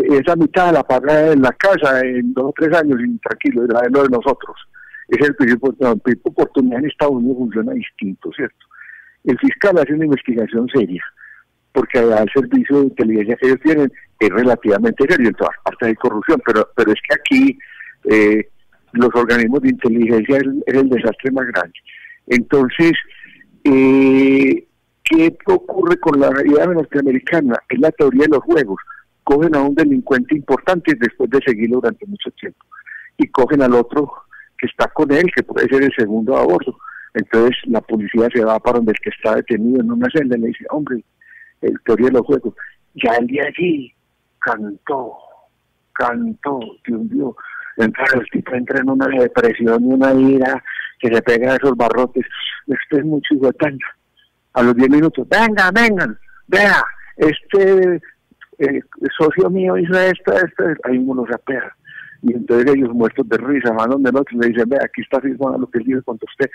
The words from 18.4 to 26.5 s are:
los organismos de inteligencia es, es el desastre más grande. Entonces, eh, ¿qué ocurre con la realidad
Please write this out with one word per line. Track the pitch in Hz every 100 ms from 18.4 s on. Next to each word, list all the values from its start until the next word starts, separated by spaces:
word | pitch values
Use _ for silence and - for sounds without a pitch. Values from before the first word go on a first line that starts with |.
| - - _ _ _
los | 120 120
organismos | 120 117 120 113 139
de | 131
inteligencia | 123 123 117 113 113 107 139
es, | 139 139 -
es |
el | 131 135
desastre | 120 113 - 135
más | 131 123
grande. | 92 87 - - - - - -
Entonces, | 123 117 143 127 - 165 147 - - - - _ _
eh, | - 131 135 135 135 135 135 135 135 - - _ _ _
¿qué | - 320 330 - -
ocurre | 180 - 185 170 175
con | 160 143
la | 139
realidad | 135 147